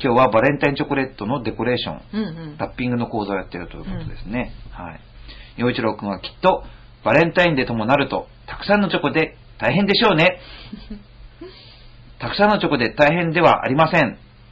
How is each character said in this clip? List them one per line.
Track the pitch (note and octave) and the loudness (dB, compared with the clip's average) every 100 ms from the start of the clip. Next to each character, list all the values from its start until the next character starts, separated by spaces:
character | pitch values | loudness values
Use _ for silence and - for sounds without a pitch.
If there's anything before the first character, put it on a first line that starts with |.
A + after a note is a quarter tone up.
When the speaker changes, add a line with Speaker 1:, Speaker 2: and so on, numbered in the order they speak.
Speaker 1:
今 | C3+ | 2
日 | A#2+ | 4
は | C3 | 4
バ | A2+ | 4
レ | C3 C#3+ | 4 2
ン | |
タ | D3 | 0
イ | |
ン | C#3 | 0
チ | |
ョ | C#3 | -2
コ | C3+ | -2
レ | C3 | -4
ー | - | -6
ト | G#2 | -6
の | C#3 | -4
デ | A2+ | -4
コ | G#2+ A#2 | -4 -2
レ | A#2+ | -2
ー | |
シ | - | -4
ョ | |
ン、 | D2+ - | -10 -10
Speaker 2:
う | G#3 | -8
ん | |
う | G#3 E3 D#3+ | -6 -8 -12
ん。 | D3 | -8
Speaker 1:
ラ | A2+ | -8
ッ | - | -6
ピ | B2 | -4
ン | |
グ | A#2+ | -2
の | A#2 | -4
講 | A2+ G2+ | -4 -4
座 | |
を | G2 | -6
や | |
っ | F2+ | -6
て | F2 | -12
る | E2+ | -12
と | D#2 | -12
い | |
う | |
こ | D2+ | -10
と | F2+ D#2+ | -10 -10
で | - | -12
す | - | -8
ね。 | A#2+ A#2+ - - - | -8 -8 -10 -16 -14
Speaker 2:
う | |
ん。 | F2 | -14
Speaker 1:
は | D#2+ | -16
い。 | - - - - - - | -20 -20 -20 -20 -16 -4
陽 | A#2+ | -2
一 | A#2+ | 0
郎 | A2+ G#2 | -2 -2
く | G#2 | -6
ん | |
は | F#2+ | -6
き | - | -10
っ | - | -2
と、 | F#3 F3 - - - - | 0 0 -2 -18 -20 -6
バ | - | 2
レ | C3 E3 | 4 4
ン | |
タ | D#3+ F3 | 4 2
イ | |
ン | C#3+ | 2
デ | |
ー | B2 | -2
と | |
も | A#2 A2 | -2 2
な | C#3 | 2
る | C3+ | 2
と、 | G2 - - - | -4 -8 -16 -16
た | - | -8
く | - | 0
さ | G#3 | 2
ん | |
の | F#3+ | 2
チ | F3 | 0
ョ | |
コ | C#3+ | 0
で | C3+ D#3 - - - | 0 -2 -4 -20 -4
大 | A2 | 0
変 | D3+ G3+ | 2 2
で | G3 | 4
し | A3+ | 4
ょ | |
う | D#3+ | 4
ね。 | F3 - - - - - - G#3 - - - | 2 0 -10 -20 -18 -18 -16 -18 -18 -20 -20
Speaker 2:
<laughs> | - F4+ - - - - - - - | -20 -20 -20 -20 -20 -20 -20 -20 -12
Speaker 1:
た | A#2+ | -6
く | - | 2
さ | G#3 | 2
ん | |
の | G#3 | 4
チ | E3 | 2
ョ | |
コ | C#3+ | 0
で | A2+ | 0
大 | - D3 | 2 4
変 | E3+ E3 | 4 0
で | D#3 | 4
は | D#3 A2 | 4 4
あ | A2+ | 2
り | C3+ | 2
ま | D#3+ | 2
せ | E3+ | 4
ん。 | B2 - - - - | 0 -2 -16 -20 -20